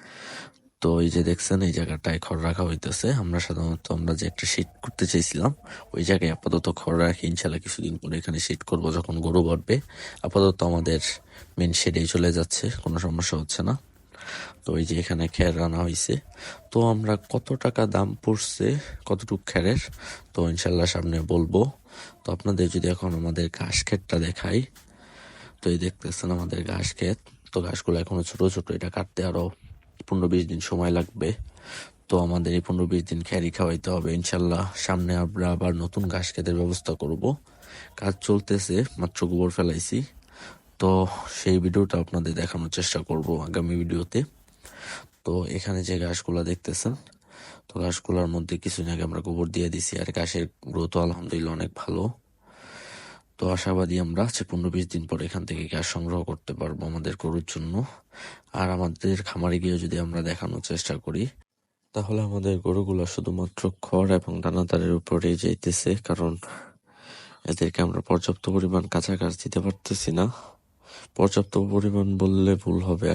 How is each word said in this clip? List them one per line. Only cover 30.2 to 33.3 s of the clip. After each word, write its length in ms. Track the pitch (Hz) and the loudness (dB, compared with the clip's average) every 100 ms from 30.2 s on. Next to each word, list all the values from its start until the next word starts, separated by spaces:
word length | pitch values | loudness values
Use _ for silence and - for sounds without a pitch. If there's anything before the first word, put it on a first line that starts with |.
| 87 | 4
বিশ 100 | 90 80 | 2 2
দিন 80 | 82 - | -4 -4
সময় 240 | 87 87 87 | 0 2 2
লাগবে। 300 | 82 - 80 107 - - - - - - - | 0 -2 -2 -2 -8 -16 -16 -16 -16 -20 0
তো 60 | 92 87 | 2 4
আমাদের 260 | 87 85 87 | 2 2 0
এই 40 | - | 0
পনেরো 200 | 90 87 | 0 2
বিশ 100 | 90 85 | 0 0
দিন 100 | 82 | -4
খেরই 220 | 85 | -2